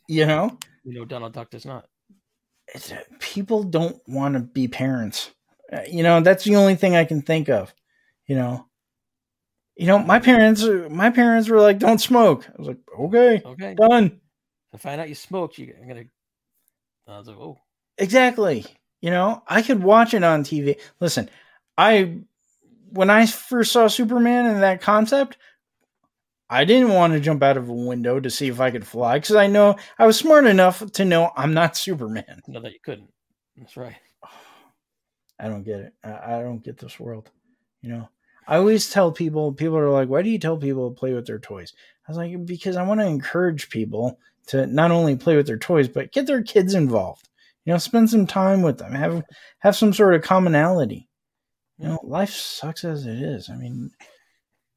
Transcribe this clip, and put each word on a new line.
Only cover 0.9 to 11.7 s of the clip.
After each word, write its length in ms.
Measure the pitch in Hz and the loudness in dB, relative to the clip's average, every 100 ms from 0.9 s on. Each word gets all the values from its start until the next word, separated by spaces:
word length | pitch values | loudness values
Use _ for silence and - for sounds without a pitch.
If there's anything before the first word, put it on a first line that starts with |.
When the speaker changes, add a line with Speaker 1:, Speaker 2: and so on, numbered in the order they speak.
| 123 | -16
Speaker 2:
know, 60 | 113 | -14
Donald 260 | 127 113 | -14 -14
Duck 160 | 117 117 | -16 -18
does 160 | 113 139 | -18 -18
not. 220 | 127 - _ _ _ _ _ _ _ - | -18 -20 _ _ _ _ _ _ _ -20
Speaker 1:
It's, 180 | - - | -20 -18
uh, 100 | - - _ | -18 -20 _
people 440 | - - 196 220 | -12 -10 -4 -4
don't 380 | 196 165 165 185 - | -2 -2 -2 -6 -10
wanna 320 | 131 139 135 | -6 -4 -4
be 260 | 120 - 123 | -4 -4 -6
parents. 640 | - 131 131 107 - - _ _ _ _ | -4 -4 -4 -6 -10 -14 _ _ _ _
Uh, 100 | - 110 | -12 -8
you 160 | 170 | -2
know, 160 | 170 170 | 2 4
that's 220 | 170 190 | 4 2
the 120 | 208 202 | 2 4
only 180 | 196 185 | 4 2
thing 200 | 196 175 | 2 2
I 100 | 165 | 0
can 160 | 156 | -2
think 260 | 139 160 151 | -4 -4 -2
of, 240 | 113 92 _ _ _ _ _ - | -2 -4 _ _ _ _ _ -6
you 100 | 135 | -4
know? 320 | 123 127 - _ _ _ _ _ _ _ _ _ _ - | -4 -8 -14 _ _ _ _ _ _ _ _ _ _ -4
You 120 | 175 | 2
know, 120 | 202 | 2
my 160 | 208 214 | 4 2
Speaker 2:
Yeah. 60 | |
Speaker 1:
parents, 420 | 240 240 220 214 | 6 6 6 4
uh, 240 | 220 190 165 | 2 -2 -4
my 180 | 160 214 | -2 0
parents 400 | 240 240 226 220 | 2 2 2 2
were 100 | 220 | 6
like, 180 | 208 | 6